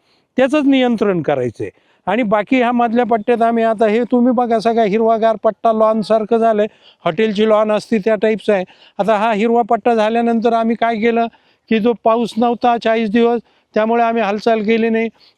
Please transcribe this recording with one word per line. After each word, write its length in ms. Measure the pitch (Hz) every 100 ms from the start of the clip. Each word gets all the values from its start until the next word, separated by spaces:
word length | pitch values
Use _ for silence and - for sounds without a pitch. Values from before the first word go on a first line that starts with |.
| _ _ _ -
त्याचंच 280 | 262 302 277
नियंत्रण 560 | 269 247 226 208 175
करायचंय. 480 | 147 139 123 - 101 _ _ _ -
आणि 180 | 214
बाकी 340 | 220 214 202 262
ह्या 140 | 233
मधल्या 340 | 240 233 233 226
पट्ट्यात 360 | 233 214 226
आम्ही 220 | 226 233
आता 240 | 226 214 220
हे 160 | 220
तुम्ही 300 | 240 247 247
बघा, 260 | 247 240 226
सगळा 240 | 226 226
हिरवागार 520 | 214 214 226 226 226 214
पट्टा 300 | 220 202 226
लॉनसारखं 640 | 220 220 220 196 220 208 233
झालंय, 300 | 226 208 214 _ - _ 170
हॉटेलची 440 | 165 220 202 220
लॉन 220 | 214 214
असते 260 | 208 - 226
त्या 180 | 220 214
टाईपचं 380 | 220 214 -
आहे. 120 | 196 185 - - -
आता 180 | 196 208
हा 180 | 226
हिरवा 280 | 202 226 233 226
पट्टा 260 | 226 - 226
झाल्यानंतर 580 | 214 233 233 233 226
आम्ही 220 | 226 226 233
काय 200 | 226 226
केलं 300 | 233 233 233 _ _ _ -
की, 100 | 220
जो 140 | 233 220
पाऊस 300 | 226 226 220 220
नव्हता 400 | 240 240 247 233
चाळीस 260 | 220 226 226
दिवस, 320 | 233 233 233 _ _ _
त्यामुळे 300 | 220 220 233
आम्ही 200 | 233 233
हालचाल 400 | 202 208 233 220
केली 260 | 208 226 226
नाही. 200 | 220 226 _ _